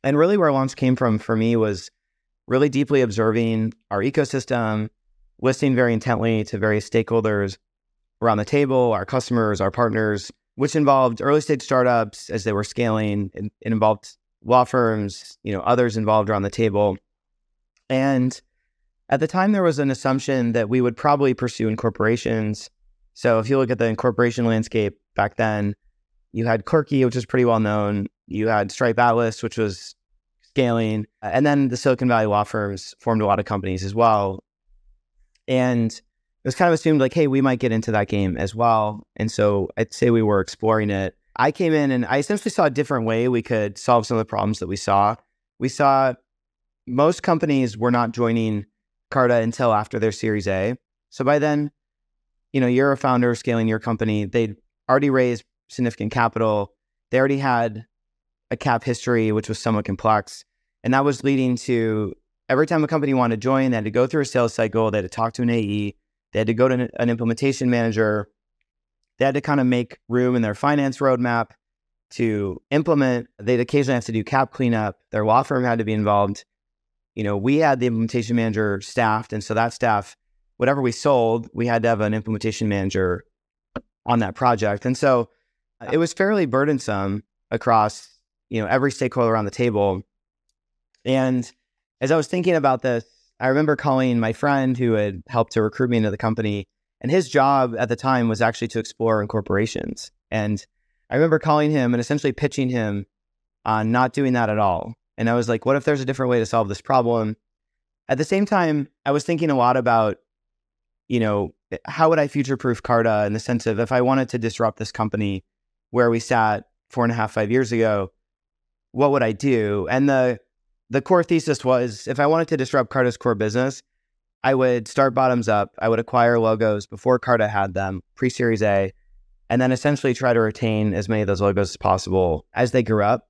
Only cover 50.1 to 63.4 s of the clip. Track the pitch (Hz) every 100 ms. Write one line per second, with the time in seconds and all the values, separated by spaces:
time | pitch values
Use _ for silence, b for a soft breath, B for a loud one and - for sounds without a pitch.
50.1 | 101 113 107 98 95 101 127 _ _ _
51.1 | - 135 147 151 147 147 _ _ _ _
52.1 | _ _ _ _ 135 123 123 139 139 135
53.1 | 123 123 117 - 113 110 110 120 110 110
54.1 | 107 101 120 110 101 _ _ - 131 143
55.1 | 131 123 117 _ _ _ - 120 - 107
56.1 | 123 117 110 113 104 101 _ _ _ _
57.1 | 127 135 139 139 120 117 107 117 _ _
58.1 | _ _ _ _ 123 143 117 - 117 -
59.1 | 120 110 107 107 110 117 107 107 95 113
60.1 | 107 - - - _ _ _ - 131 143
61.1 | 135 139 139 127 123 - 117 113 107 101
62.1 | - _ _ - 131 156 165 151 160 139
63.1 | 131 120 113